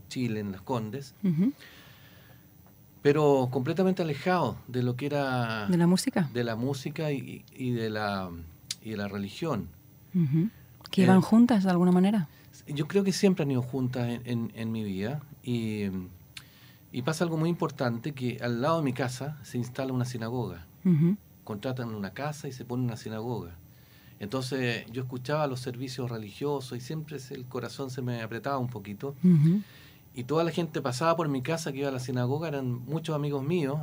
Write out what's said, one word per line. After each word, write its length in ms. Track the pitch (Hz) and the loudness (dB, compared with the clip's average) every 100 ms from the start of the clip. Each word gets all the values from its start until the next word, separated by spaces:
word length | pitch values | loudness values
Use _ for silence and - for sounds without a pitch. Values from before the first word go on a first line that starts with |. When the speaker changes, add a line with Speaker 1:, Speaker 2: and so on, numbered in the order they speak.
| - | -10
Speaker 1:
Chile, 320 | 135 123 107 | -4 -2 -2
en 140 | 104 | -4
Las 80 | 95 | -8
Condes, 520 | - 123 107 131 143 - | -4 -4 -2 -8 -12 -4
Speaker 2:
Ujú. 280 | 196 156 220 - - - - - - - - - - - - - - - | 0 2 2 0 -14 -20 -20 -20 -20 -20 -20 -20 -20 -20 -20 -20 -20 0
Speaker 1:
pero 480 | 143 147 147 139 123 | 4 6 6 6 4
completamente 500 | 135 127 165 190 185 | 0 -2 2 2 2
alejado 560 | 165 143 185 180 127 98 - | -2 -2 2 2 2 -2 -6
de 160 | 123 | -2
lo 120 | 123 123 | 0 0
que 100 | 143 | -2
era 600 | 143 135 127 117 110 104 | 0 0 0 -2 -2 0
Speaker 2:
¿De 100 | 175 | 4
la 100 | 175 | 6
música? 420 | 185 - 226 143 | 4 2 0 -2
Speaker 1:
de 100 | 117 117 | 0 -2
la 100 | 113 | -2
música 560 | 127 139 - 147 156 | -2 -4 -6 -4 -2
y, 320 | 139 - 90 - - | -2 -6 -12 -14 -8
y 160 | 127 | -2
de 180 | 117 113 | -2 -2
la, 400 | 107 104 98 92 85 82 - - - | -2 -2 -2 -4 -8 -14 -18 -12 -12
y 100 | 113 | -8
de 60 | 104 | -4
la 100 | 101 | -4
religión. 580 | 101 98 - 165 113 85 - - - - 185 | -4 -6 -4 -2 -2 -4 -12 -20 -20 -4 0
Speaker 2:
Ujú. 340 | 151 160 208 - - - - | 2 2 0 -4 -20 -20 -6
¿Que 100 | - | 4
Speaker 1:
Eh, 40 | 185 | 8
Speaker 2:
iban 160 | 190 | 8
juntas 420 | - 226 240 220 190 | 8 6 8 6 4
de 40 | |
alguna 220 | 175 180 | 4 6
manera? 380 | 180 190 214 151 - - - - | 6 4 2 -2 -8 -20 -20 -8
Speaker 1:
yo 200 | 143 151 | -4 0
creo 160 | 196 | 0
que 80 | 196 | 2
siempre 300 | - 202 180 | 4 4 4
han 80 | 143 | 2
ido 100 | 127 | 0
juntas 460 | 123 139 127 127 120 | 0 -2 -2 0 -2
en, 120 | 120 120 | -2 -2
en, 260 | 117 113 - | -4 -4 -6
en 160 | 113 | -6
mi 120 | 113 | -4
vida, 380 | 104 92 104 151 - - | -4 -2 -4 -4 -8 -14
y... 420 | 127 120 113 107 101 92 90 - - - - - - - - | -4 -2 -2 -2 -2 -4 -8 -14 -20 -20 -20 -20 -20 -20 -10
y 100 | 127 | -4
pasa 200 | 131 156 | -2 0
algo 140 | 175 160 | 0 2
muy 120 | 160 | 0
importante, 640 | 170 156 131 127 117 151 | 2 -2 0 -2 0 -6
que 240 | 135 123 - | -4 -4 -2
al 200 | 120 117 | -2 0
lado 160 | 143 165 | 2 2
de 40 | |
mi 100 | 143 | 2
casa 440 | 127 127 - 139 151 | 0 -2 -2 -8 -10
se 140 | - 123 | -8 -6
instala 360 | 120 - 135 | -6 -4 -2
una 120 | 127 123 | 0 -2
sinagoga. 600 | 117 113 123 104 85 - - | -2 -4 -4 -4 -6 -14 -2
Speaker 2:
Ujú. 320 | 190 156 170 208 - - - | 4 6 6 4 -4 -20 -10
Speaker 1:
Contratan 500 | 104 131 127 117 107 | -6 -4 -4 -4 -4
una 160 | 95 | -6
casa 360 | 95 147 147 147 | -4 -6 -6 -10
y 40 | |
se 140 | 127 123 | -10 -6
pone 180 | 123 | -2
una 140 | 123 110 | -2 -4
sinagoga. 580 | 107 110 117 110 85 85 - - - - - - | -8 -6 -4 -6 -6 -14 -20 -20 -20 -20 -20 -12
Entonces 680 | 101 131 127 135 123 110 - | -6 -4 -2 -2 0 0 -4
yo 100 | 123 | -8
escuchaba 440 | 127 127 139 151 147 | -6 -8 -2 0 0
los 140 | 127 | -2
servicios 500 | 143 120 131 131 120 | -6 -8 -8 -6 -6
religiosos 640 | 113 104 - 143 139 127 123 | -6 -8 -6 -2 -2 -4 -10
y 40 | |
siempre 380 | - 156 151 143 | -8 -8 -8 -12
se, 140 | - 135 | -12 -12
el 100 | 123 | -8
corazón 440 | 127 117 - 135 | -8 -8 -8 -8
se 120 | 127 | -6
me 200 | 123 120 | -4 -4
apretaba 360 | 110 113 139 139 | -4 -6 -2 -2
un 100 | 120 | -2
poquito. 480 | 107 101 101 139 143 | -6 -10 -8 -8 2
Speaker 2:
Ujú. 380 | 180 165 156 202 196 - - - - | 6 8 8 4 0 -14 -20 -20 -16
Speaker 1:
Y 100 | 127 123 | -10 0
toda 180 | 151 | 2
la 80 | 165 | 2
gente 300 | 160 165 160 | 0 -2 0
pasaba 340 | 143 131 165 170 | -2 0 2 2
por 120 | 156 | 2
mi 120 | 135 | 0
casa 300 | 131 165 156 | 0 -2 -2
que 80 | 135 | -2
iba 100 | 143 | -2
a 20 | |
la 80 | 131 | -2
sinagoga, 480 | 127 127 123 147 165 | -2 0 0 0 -2
eran 220 | 143 127 | -2 -2
muchos 440 | 120 123 160 160 151 | -4 -4 -6 -2 -2
amigos 280 | 147 143 | 0 -2
míos 360 | 135 175 135 151 | 0 0 0 -2